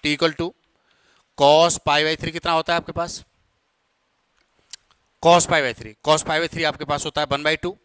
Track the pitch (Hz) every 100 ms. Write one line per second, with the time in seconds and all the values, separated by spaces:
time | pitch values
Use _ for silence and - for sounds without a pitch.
0 | 151 147 165 151 170 - _ _ _ _
1 | _ _ _ - 143 156 170 165 - 147
2 | 156 160 165 165 170 165 160 170 170 165
3 | 170 - - _ _ _ _ _ _ _
4 | _ _ _ _ _ _ _ - _ _
5 | _ _ 165 175 160 165 135 113 110 107
6 | - 156 160 156 165 165 156 147 147 143
7 | 160 151 147 143 151 156 175 196